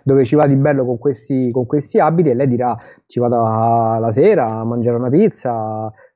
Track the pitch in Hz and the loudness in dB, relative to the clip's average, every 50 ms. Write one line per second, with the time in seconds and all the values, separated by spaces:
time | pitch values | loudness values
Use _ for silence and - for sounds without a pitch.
0 | _ - 135 139 131 110 147 151 151 143 139 135 139 151 147 135 127 123 127 113 | _ 0 2 2 2 2 2 2 4 4 2 2 2 0 0 0 -2 -2 -4 -2
1 | - 143 131 - - - 139 131 127 123 117 127 127 117 - 151 143 - - 220 | -2 -4 -4 -4 -6 -6 -4 -2 -2 -2 -2 -2 -2 -2 -2 -4 -4 -2 0 0
2 | 170 156 160 170 175 147 120 120 143 135 120 120 123 123 113 110 - - - _ | 2 2 2 2 2 2 0 0 0 0 0 0 -2 -2 -4 -6 -10 -18 -20 _
3 | _ _ - 123 120 120 120 117 117 113 110 110 113 117 117 117 113 113 113 113 | _ _ -4 -2 0 0 0 0 0 0 0 0 2 2 2 2 2 0 0 -2
4 | 110 117 104 123 156 208 214 165 127 110 110 113 113 113 120 120 113 120 120 117 | -2 -2 0 2 2 4 4 2 0 -2 -4 -4 -6 -4 -4 -2 -2 -2 -2 -2
5 | 127 127 127 165 220 202 - - - 131 120 113 107 110 110 110 110 110 - _ | -2 0 2 2 2 2 0 -4 -6 -6 -6 -6 -6 -8 -8 -8 -10 -10 -12 _
6 | _ _ _ | _ _ _